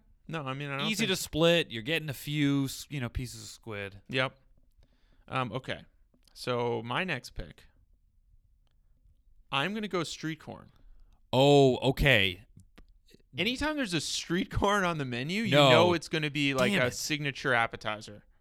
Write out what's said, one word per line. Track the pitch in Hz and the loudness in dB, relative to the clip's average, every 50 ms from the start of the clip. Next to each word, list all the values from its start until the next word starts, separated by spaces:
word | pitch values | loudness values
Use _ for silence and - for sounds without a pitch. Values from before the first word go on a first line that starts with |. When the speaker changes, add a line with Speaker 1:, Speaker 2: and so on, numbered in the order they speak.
| _ _ - _ _ | _ _ -20 _ _
Speaker 1:
No, | - 156 165 143 | -10 -10 -8 -6
I | 131 | -8
mean, | 131 139 147 143 | -8 -8 -8 -8
I | 139 135 | -6 -4
don't | 139 214 | -4 -4
Speaker 2:
Easy | 220 185 226 | -2 -2 0
Speaker 1:
think | 190 | -2
Speaker 2:
to | 190 - | -2 -4
split. | - - - 151 165 170 170 170 - 101 | -4 -6 0 4 4 4 4 4 0 -2
You're | 110 113 110 | -8 -10 -6
getting | 131 165 160 156 156 | -4 -4 -4 -4 -6
a | 123 | -10
few, | - - 147 147 151 143 139 139 139 139 | -10 -8 -6 -2 2 2 2 2 2 0
s-, | 131 - - - - | -2 -6 -10 -12 -10
you | 139 143 | -8 -6
know, | 123 117 | -6 -6
pieces | - - 127 117 113 113 | -6 -6 -8 -8 -10 -14
of | 107 - | -16 -18
squid. | - - _ 113 107 101 101 98 98 98 _ - | -20 -18 _ -12 -10 -10 -10 -10 -12 -16 _ -6
Speaker 1:
Yep. | - 131 131 131 - _ _ _ _ _ _ _ _ _ - _ _ _ _ _ _ _ _ - | -4 -4 -2 -4 -6 _ _ _ _ _ _ _ _ _ -20 _ _ _ _ _ _ _ _ -8
Um, | - 131 127 117 | -6 -6 -4 -4
okay. | 101 131 - - 98 85 - - _ _ _ _ _ _ _ _ _ | -6 -10 -8 -8 -10 -10 -12 -20 _ _ _ _ _ _ _ _ _
So | - - 127 123 120 120 120 117 117 113 | -10 -6 -4 -2 -2 -2 -2 -4 -4 -6
my | 117 123 151 185 | -4 -4 -4 -4
next | 190 151 123 - - | -4 -6 -8 -8 -12
pick, | - - 92 82 - - - - _ _ _ _ _ _ _ _ _ _ _ _ _ - _ _ _ _ _ _ _ _ _ _ _ _ _ - _ _ _ _ _ - - _ | -14 -14 -14 -14 -18 -20 -20 -20 _ _ _ _ _ _ _ _ _ _ _ _ _ -20 _ _ _ _ _ _ _ _ _ _ _ _ _ -20 _ _ _ _ _ -20 -16 _
I'm | 135 139 139 180 208 | -4 -4 -4 -4 -4
gonna | 226 214 190 | -6 -8 -4
go | - 180 156 | -4 -4 -4
street | - - - - 156 160 - | -4 -8 -8 -8 -8 -8 -10
corn. | - - 104 - - - _ - - - - - - _ - _ _ _ | -12 -16 -16 -16 -18 -20 _ -20 -20 -20 -20 -20 -20 _ -20 _ _ _
Speaker 2:
Oh, | - 127 139 143 143 143 139 131 123 - | 2 4 6 8 8 8 8 8 6 4
okay. | - 131 135 - - 143 127 107 98 95 90 92 - _ _ - - _ _ - - _ _ _ _ _ - _ _ _ - | 0 0 0 2 4 4 6 6 4 2 0 -4 -12 _ _ -20 -20 _ _ -20 -20 _ _ _ _ _ -20 _ _ _ -6
Speaker 1:
Anytime | 131 180 226 254 - 285 302 311 | -4 -2 -2 -2 -2 -2 -4 -2
there's | 294 262 196 175 | -2 -4 -2 -2
a | 151 | -4
street | - - - - - - 165 180 - - | -2 -4 -6 -6 -4 -2 -2 -2 -2 -2
<laughs> | |
corn | - - - 196 208 208 185 | -2 0 2 2 2 2 2
on | 175 170 151 | 0 -2 -2
the | 139 | -4
menu, | 127 120 120 131 156 185 208 | -6 -6 -6 -6 -4 -4 -4
you | 233 208 | 0 4
Speaker 2:
No. | 135 147 143 135 | 6 6 8 8
Speaker 1:
know | 123 127 170 180 175 | 8 8 8 6 4
it's | 160 - - | 0 -2 -4
gonna | - 156 151 151 | -4 -4 -4 -4
be, | 135 151 143 139 139 | -2 0 0 0 2
like, | 131 127 123 | 2 2 2
Speaker 2:
Damn | 202 180 | 2 2
Speaker 1:
a | 127 | 0
Speaker 2:
it. | 123 123 | 0 -2
Speaker 1:
signature | - - - 151 147 151 143 135 - - 143 127 | -4 -4 -4 -4 -2 -4 -6 -6 -4 -2 0 2
appetizer. | 117 117 113 - 107 - 110 107 107 110 - 104 107 _ _ _ _ | 2 2 0 -4 -6 -6 -6 -6 -6 -8 -14 -18 -20 _ _ _ _